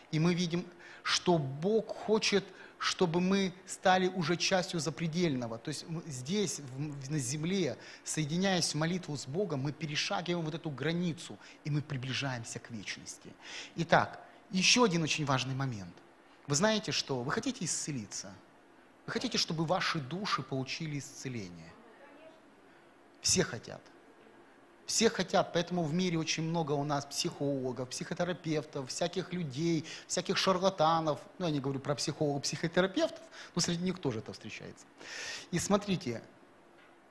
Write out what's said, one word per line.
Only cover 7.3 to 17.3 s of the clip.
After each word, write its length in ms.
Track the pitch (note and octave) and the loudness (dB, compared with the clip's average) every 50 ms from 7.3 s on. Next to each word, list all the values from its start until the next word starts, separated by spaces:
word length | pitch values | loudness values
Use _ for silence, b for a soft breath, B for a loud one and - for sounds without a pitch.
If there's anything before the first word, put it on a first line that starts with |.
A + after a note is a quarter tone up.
| C#3 D3+ D#3 F3 G3 G3 E3+ C3 A2 - B B B B B | -2 -2 0 0 2 2 2 0 -2 -4 B B B B B
соединяясь 720 | - - D#3+ D#3 C#3 D#3+ F3 F#3+ G3 F#3+ F3 D#3+ - - | -6 -2 -2 0 0 2 2 4 4 4 4 2 2 2
в 20 | |
молитву 400 | D3+ D#3 E3 F#3 F3+ F3 - D3 | 2 2 2 0 -2 -4 -6 -8
с 100 | - - | -8 -6
Богом, 340 | C3 C3+ F3+ G#3+ F3+ D3+ C3 | -4 -2 -2 0 0 0 0
мы 120 | C3 C#3+ C3 | -2 -2 -2
перешагиваем 720 | - E3+ D3 D3+ - - - G3+ G3 E3+ E3+ F3 F3 E3 | -4 -4 -4 -2 -2 -2 0 -2 -2 0 0 0 0 0
вот 100 | D#3 E3 | -2 -4
эту 160 | D3+ - D#3+ | -4 -4 -6
границу, 680 | C#3 B2 C3+ D#3 E3 F3 F3+ F3 D3+ - - - A2 - B B B B B | -4 -2 0 0 0 0 0 0 -2 -4 -6 -12 -14 -14 B B B B B
и 60 | D3+ | -2
мы 100 | C#3+ D3 | -2 0
приближаемся 800 | C#3+ - C#3+ B2+ B2 C3 B2 - C#3 C3+ B2+ A#2+ A2+ - - A#2+ | -2 -2 -4 -4 -4 -2 -2 -2 -2 -2 -4 -4 -6 -6 -8 -10
к 120 | - - | -10 -10
вечности. 640 | A#2 G#2+ F#2+ - - - - - - - - - - - B B B B B B B | -10 -10 -8 -8 -10 -10 -10 -14 -14 -14 -16 -18 -18 -16 B B B B B B B
Итак, 440 | - E3 - F3+ D3 G#2+ - - - - B B B B B | -4 2 6 6 6 6 4 -2 -10 -16 B B B B B
ещё 340 | G3 F#3+ F3+ - - A#3+ B3 | 0 4 6 6 8 8 8
один 180 | A3 E3+ E3+ D#3+ | 6 6 4 2
очень 220 | C#3 - - D3+ | 2 0 0 2
важный 300 | C#3 C3+ B2+ A#2+ C3+ C3 | 2 2 2 2 0 -2
момент. 400 | C3 C#3 C3 A#2 G2+ F#2+ F2 - - - - - - B B B B B | -2 -2 -2 -2 -4 -8 -10 -14 -18 -20 -20 -20 -20 B B B B B
Вы 100 | - C#3+ | 0 2
знаете, 360 | D3+ G3 A3 A3 G#3 - - C3 | 4 4 4 4 2 0 -2 -2
что 300 | - - - C#3 B2 A#2+ | -2 -2 -2 -2 -2 -2
вы 100 | C#3+ | -2